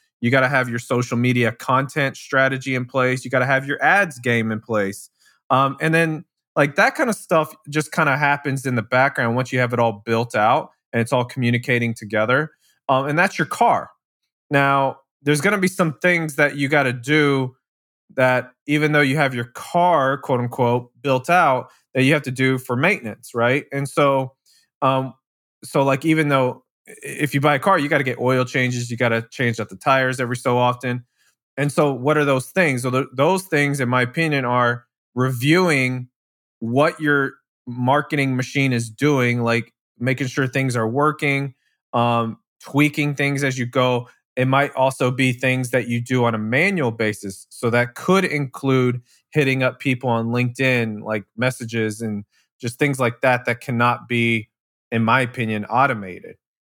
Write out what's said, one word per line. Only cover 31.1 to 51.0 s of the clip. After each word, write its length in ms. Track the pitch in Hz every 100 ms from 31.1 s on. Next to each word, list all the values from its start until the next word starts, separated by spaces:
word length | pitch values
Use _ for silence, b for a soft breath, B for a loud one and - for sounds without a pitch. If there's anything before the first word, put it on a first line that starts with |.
| _ _ _ _ -
And 140 | 143
so 220 | - 147
what 240 | 127 123 202
are 80 | 143
those 240 | 131 -
things? 340 | 190 165 127
So 80 | 127
th-, 160 | 127 139
those 300 | 131 151 185
things, 360 | 185 147 143 139
in 100 | 123
my 120 | 127
opinion, 440 | 120 165 165 143 123
are 400 | 123 120 120 _ _ _
reviewing 960 | 123 127 123 139 170 185 139 127 127 123 _ _ _ _ -
what 400 | 113 123 156 175
your 340 | 147 143 135 - _ _ -
marketing 680 | 120 123 143 143 147 135 127
machine 340 | 127 143 135
is 180 | 117 113
doing, 520 | 110 147 139 120 120
like, 300 | 117 117 117 _ _ -
making 280 | 120 131 135
sure 200 | - 170
things 280 | 143 131 120
are 120 | 110
working, 680 | 127 147 147 147 139 139 - _ _ _
um, 440 | 120 120 117 113 104 _ _
tweaking 540 | - 139 147 147 147 139
things 280 | 143 139
as 160 | 139 131
you 60 | 120
go. 420 | 131 127 123 123 b b -
It 120 | 131
might 240 | 135 143 131
also 340 | 131 - 127
be 240 | 127 131
things 380 | 123 131 127 123
that 160 | 127 120
you 120 | 120
do 240 | 120 127 120
on 100 | 113
a 20 |
manual 540 | 107 127 185 190 127
basis. 560 | 113 107 104 101 95 -
So 220 | - 120
that 240 | 120 120 -
could 280 | - 190
include 800 | 180 147 139 - 135 131 123 123 b b b
hitting 320 | 151 135 131
up 160 | 127 -
people 300 | 143 123 127
on 180 | 117 113
LinkedIn, 760 | 120 123 120 131 123 113 104